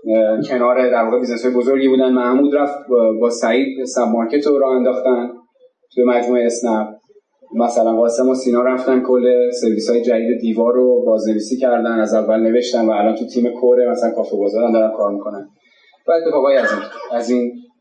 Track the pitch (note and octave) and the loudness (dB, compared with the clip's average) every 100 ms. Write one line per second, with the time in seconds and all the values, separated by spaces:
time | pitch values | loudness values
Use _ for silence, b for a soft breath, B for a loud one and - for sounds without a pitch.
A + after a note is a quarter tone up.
0 | A2+ A2 G#2+ A2 - B2+ B2 B2+ B2+ A#2+ | 0 2 2 0 -2 0 2 2 2 2
1 | A2+ B2 B2 A#2 B2 B2 A#2+ C3+ C3+ C3 | 0 0 -2 -2 -2 0 0 2 2 2
2 | C3 B2+ B2 C3 C#3+ C#3+ C#3+ - - A#2+ | 2 2 2 2 2 2 -2 -4 0 2
3 | A2 A2 A#2 A#2 A#2 B2 C3+ C3+ B2+ C3 | 2 2 -2 0 0 0 0 -4 -6 -2
4 | A#2 A#2 A2+ D3 C#3+ C#3 C3+ B2+ B2 B2 | 0 0 0 -2 0 2 2 2 0 0
5 | C3 B2 A#2+ - _ _ _ _ _ - | 0 -2 -4 -12 _ _ _ _ _ 0
6 | B2 A#2+ B2 B2 A#2 A#2 A#2 A2 G#2+ - | 2 2 0 0 0 -2 -4 -4 -4 -12
7 | _ - _ _ - A2 A#2+ - A2+ A2 | _ -20 _ _ -10 -2 0 2 0 2
8 | A#2 A#2+ B2+ B2+ B2+ A#2+ B2 B2+ C3+ B2+ | 0 2 0 0 0 0 0 0 0 0
9 | B2+ B2 B2 B2 B2 A#2+ A#2 G#2+ A2 A#2+ | 2 2 4 2 2 0 -2 -2 0 0
10 | A#2 A2+ A#2 A#2+ A2+ A2 A2+ B2 B2+ A#2+ | 2 0 0 -2 -2 0 2 2 4 2
11 | A2+ A2 G#2+ G#2+ - B2 B2+ A#2 A2+ A2+ | 2 0 0 -2 -2 -2 0 0 0 -2
12 | G#2+ A2 G#2 A2 A2+ A#2+ A#2+ A#2 A2+ G#2 | 0 0 0 0 2 0 0 0 0 2
13 | G#2+ A2+ A#2+ B2 A#2+ A#2 B2 B2 B2 A2+ | 0 0 -4 -2 -2 0 2 4 2 0
14 | A#2 - - G2+ G2+ G#2+ A#2 A2 G#2+ G#2+ | -2 -2 -4 -2 -2 0 0 2 0 0
15 | G2+ G2+ G#2+ G#2 G2+ _ b b b b | -4 -4 -10 -12 -18 _ b b b b
16 | - E3 E3 D3 C#3 C3+ A#2 - - - | -2 -2 0 0 2 2 0 -4 -8 -14
17 | C5 A#2+ - B3 A#2+ - - _ | -8 -6 -2 -2 -2 -8 -20 _